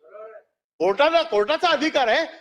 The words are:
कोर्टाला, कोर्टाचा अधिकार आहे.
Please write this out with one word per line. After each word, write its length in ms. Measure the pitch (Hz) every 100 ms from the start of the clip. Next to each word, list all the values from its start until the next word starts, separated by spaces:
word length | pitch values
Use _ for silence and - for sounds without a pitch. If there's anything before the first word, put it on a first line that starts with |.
| - 214 220 - _ _ _ _
कोर्टाला, 440 | 185 - 302 330
कोर्टाचा 460 | 320 208 208 311 349
अधिकार 400 | 302 302 294 247
आहे. 180 | 269 320 -